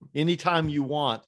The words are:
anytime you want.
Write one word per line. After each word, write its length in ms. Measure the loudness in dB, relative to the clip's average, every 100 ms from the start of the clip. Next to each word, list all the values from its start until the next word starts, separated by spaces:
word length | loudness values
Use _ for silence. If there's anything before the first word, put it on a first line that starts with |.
| -12
anytime 560 | -2 0 0 2 0 0
you 140 | -2
want. 400 | -2 0 0 -2